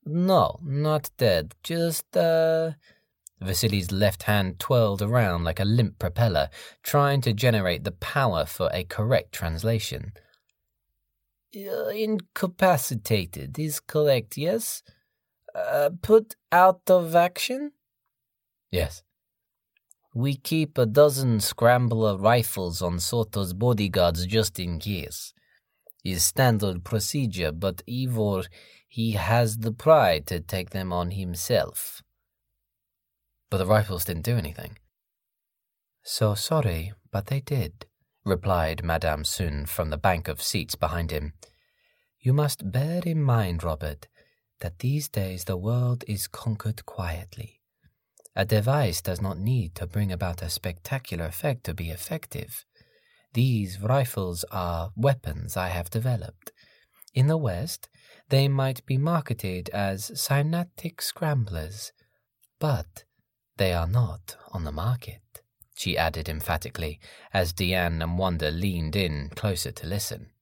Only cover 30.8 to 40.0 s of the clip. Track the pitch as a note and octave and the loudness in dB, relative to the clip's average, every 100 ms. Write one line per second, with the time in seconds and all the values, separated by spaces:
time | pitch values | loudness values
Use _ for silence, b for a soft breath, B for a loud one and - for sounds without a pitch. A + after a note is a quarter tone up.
30.8 | F#2 F2 F2 G2 F#2 E2+ - A#2 C2+ - | -4 -2 -2 -4 -6 -6 0 2 0 -6
31.8 | - - _ _ _ _ _ _ _ _ | -12 -12 _ _ _ _ _ _ _ _
32.8 | _ _ _ _ _ _ _ G2 F#2 G#2+ | _ _ _ _ _ _ _ -2 4 4
33.8 | G2+ F2+ - E2+ D#2+ A#2+ D#2+ D#2 - - | 4 -4 -4 -4 -2 -2 -2 -8 -14 -16
34.8 | _ _ _ _ _ _ _ _ _ _ | _ _ _ _ _ _ _ _ _ _
35.8 | _ _ - - G#2+ G#2 - D#3+ A#2 E2 | _ _ -10 0 0 0 0 0 0 -2
36.8 | F2+ G#2 _ G2 - C#3 - C3+ D#2+ - | -6 -12 _ -6 -2 -4 -2 -2 -2 -8
37.8 | - _ _ _ G2+ F#2 F#2+ F2+ D#2+ D#2+ | -20 _ _ _ -2 -2 2 2 2 -2
38.8 | E2 D#2+ D#2+ D2+ D2+ - F2 D2 D2 - | -2 0 0 -2 -4 -4 -4 -4 -6 -4
39.8 | D#2+ D2+ | -4 0